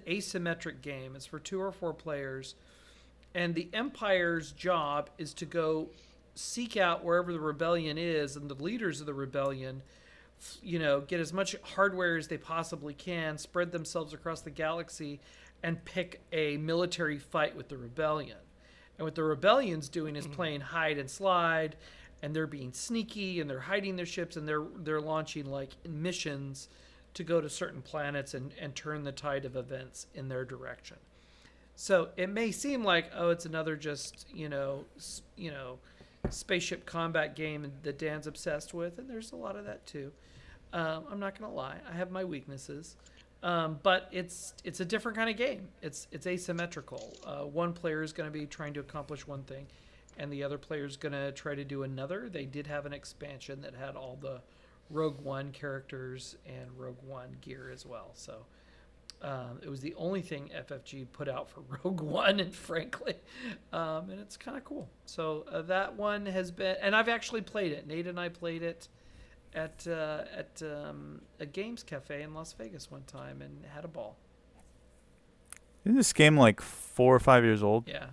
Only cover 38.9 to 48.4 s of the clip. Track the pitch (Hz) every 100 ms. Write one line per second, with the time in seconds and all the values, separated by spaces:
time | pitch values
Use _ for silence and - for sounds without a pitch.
38.9 | 175 262 233 220 165 196 202 208 208 -
39.9 | 151 139 - - - - - - 175 160
40.9 | 160 - 202 196 196 220 - 131 151 294
41.9 | 170 180 185 185 147 139 139 - 143 165
42.9 | - - - - - 175 170 160 156 190
43.9 | 185 - 185 180 - - - - - 175
44.9 | 220 233 220 226 214 254 208 190 - 165
45.9 | - - 160 185 180 180 170 170 165 131
46.9 | 127 135 - - 143 147 147 175 170 175
47.9 | 156 156 156 156 151